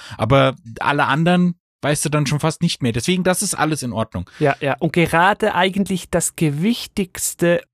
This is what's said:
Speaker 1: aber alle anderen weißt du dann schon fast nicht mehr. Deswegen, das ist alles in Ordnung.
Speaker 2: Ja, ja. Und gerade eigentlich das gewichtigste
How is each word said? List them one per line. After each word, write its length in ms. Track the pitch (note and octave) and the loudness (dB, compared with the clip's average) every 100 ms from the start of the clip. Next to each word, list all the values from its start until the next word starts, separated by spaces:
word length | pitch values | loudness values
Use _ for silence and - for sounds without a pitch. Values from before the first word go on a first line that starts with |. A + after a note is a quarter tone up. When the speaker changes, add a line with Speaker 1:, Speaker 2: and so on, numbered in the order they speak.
| - - | -18 -4
Speaker 1:
aber 380 | A2 C3+ C3+ B2+ A2+ A2+ | 2 4 4 0 -10 -4
alle 280 | - C#3+ B2+ | -2 0 2
anderen 500 | C#3+ E3 F3+ F3+ - _ _ | 2 2 4 2 -2 _ _
weißt 220 | C#3 D3+ | -2 -2
du 60 | D3+ | 0
dann 160 | D3 C#3+ | -2 0
schon 120 | D3 | 0
fast 240 | D#3 - | -2 0
nicht 180 | E3+ - | -2 -2
mehr. 120 | B2 | -2
Deswegen, 320 | G#2+ - F#3 | -2 0 0
das 180 | F#3 F3+ | 0 0
ist 120 | G3 | -2
alles 280 | - D3+ D3+ | -2 -2 -2
in 100 | B2 | -4
Ordnung. 380 | A2 A2 F2+ - - | -4 -4 -6 -10 -2
Speaker 2:
Ja, 160 | D3 - | 0 0
ja. 160 | C#3+ B2+ | -2 -2
Und 140 | F3 | 0
gerade 640 | F3 E3 E3 F#3 G#3 G#3+ - | 0 2 4 2 2 0 0
eigentlich 540 | F#3+ F#3+ G3 F#3 - | 0 0 -2 -4 -2
das 260 | F3 - - | -2 -2 -2
gewichtigste 1200 | D#3 C#3+ G3 A#3+ - - F#3 - - - E3+ F3 - | -2 0 0 -2 -4 -6 -6 -6 -8 0 0 0 -2